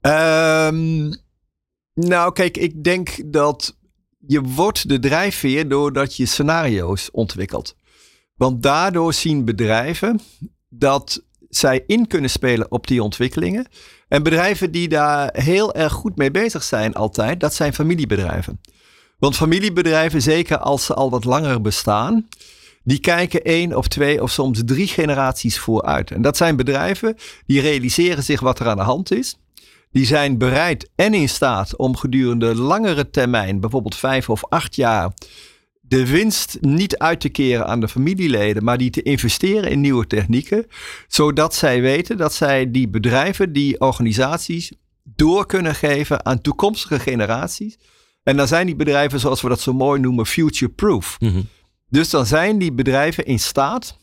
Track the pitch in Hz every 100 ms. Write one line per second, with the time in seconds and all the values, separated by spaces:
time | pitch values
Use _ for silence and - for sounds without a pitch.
0 | 143 156 160 160 160 160 156 160 160 160
1 | 151 165 _ _ _ _ _ _ _ -
2 | 175 175 175 175 180 175 170 156 151 180
3 | 175 - 151 147 147 147 - - _ _
4 | _ _ 143 147 131 131 190 214 - 139
5 | 131 151 196 180 139 135 156 139 147 139
6 | 139 - 123 - 147 165 156 104 85 98
7 | - - 107 - - - - - _ _
8 | _ _ _ _ 127 123 135 147 185 175
9 | 165 156 165 147 117 104 113 110 127 165
10 | 202 226 - _ - _ _ 120 139 139
11 | 139 - - _ _ - - 131 - 214
12 | 226 175 131 - 131 120 107 120 - 127
13 | 107 - 127 135 175 196 254 - - -
14 | _ 143 147 160 180 202 185 165 170 156
15 | 147 147 139 - 131 185 214 - 160 -
16 | 220 180 139 156 226 175 - 113 110 -
17 | 107 - 110 135 151 - 151 - 156 175
18 | 131 104 92 80 85 - _ _ _ _
19 | _ _ 139 135 160 170 208 175 165 156
20 | 160 151 123 156 170 156 - 139 - -
21 | 135 123 117 131 156 123 107 101 - 104
22 | 123 226 220 - - - - _ - 139
23 | - 170 180 175 - 165 175 - - -
24 | 143 151 127 - 135 113 117 135 196 -
25 | 156 139 131 127 117 - - 110 - 71
26 | - - 123 - 170 147 123 135 170 196
27 | 220 220 - - - 139 139 143 123 143
28 | 175 165 135 147 254 127 117 104 98 131
29 | 190 208 262 - _ - _ _ _ 131
30 | 131 147 143 127 127 131 170 151 - _
31 | 190 214 143 - 135 107 95 - 131 127
32 | 135 127 127 120 113 113 127 190 220 151
33 | 139 - 123 120 98 98 104 131 107 -
34 | 131 131 - 110 - 165 - - 123 110
35 | 90 92 - - - _ _ _ _ 131
36 | 127 151 220 196 - - 143 151 196 -
37 | 160 165 - - 135 120 - 117 110 -
38 | 139 190 175 117 104 107 110 123 127 -
39 | - 139 117 - 185 214 196 139 143 127
40 | 107 104 98 120 147 208 226 - - -
41 | - - 151 147 156 - 156 123 127 139
42 | 175 226 156 - 147 135 131 123 123 101
43 | 113 123 156 196 190 143 143 131 131 123
44 | 117 110 131 165 - 170 175 - _ _
45 | - 113 156 185 196 190 170 147 151 143
46 | 156 143 - 127 - 147 202 220 - 143
47 | 117 123 104 117 160 - 214 - _ _
48 | _ _ - 139 135 165 180 147 151 143
49 | 143 135 123 131 127 120 - 131 135 139
50 | 127 123 110 - 156 - 123 - 208 139
51 | 87 - 117 92 98 _ _ _ _ 131
52 | 160 240 127 151 180 214 180 123 131 131
53 | 151 160 - 123 - - 135 240 - -